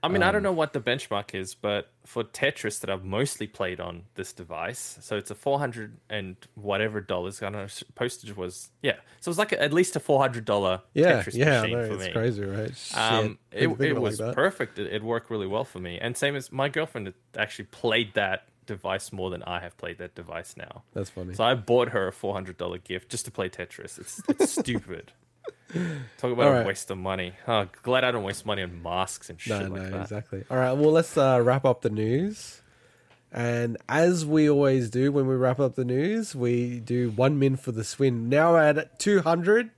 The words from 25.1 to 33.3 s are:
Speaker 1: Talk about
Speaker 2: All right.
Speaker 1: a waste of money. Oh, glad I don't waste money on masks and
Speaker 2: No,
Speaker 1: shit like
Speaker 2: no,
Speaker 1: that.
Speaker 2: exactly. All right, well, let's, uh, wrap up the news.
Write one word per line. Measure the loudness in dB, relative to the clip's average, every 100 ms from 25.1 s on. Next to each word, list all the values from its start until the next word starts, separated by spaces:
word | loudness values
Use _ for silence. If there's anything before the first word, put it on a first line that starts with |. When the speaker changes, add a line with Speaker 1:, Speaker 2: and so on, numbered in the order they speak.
| _ _ _ -20 _ _ -4 -4 -6 -12 -6
Speaker 1:
Talk | -2
about | 4 4
Speaker 2:
All |
right. | 4
Speaker 1:
a | 2
waste | -4 -6
of | -6
money. | -4 -4 -6 -10 0
Oh, | 0 0 -8
glad | 0 2
I | 2
don't | 0
waste | -4 -6 -4
money | -4
on | -4 -8
masks | -6 -2 -2 -6 -14
and | -14 -4
Speaker 2:
No, | -4
Speaker 1:
shit | -4
like | -6
Speaker 2:
no, | -6
Speaker 1:
that. | -8
Speaker 2:
exactly. | -6 -8 -8 -12 -4
All | 0
right, | 2
well, | 4 6
let's, | 6 4 2
uh, | 6 6
wrap | 6 4 4
up | 2
the | 0
news. | 0 0 0 -2 -6 -16 -20 _ _ _ _ _ _ _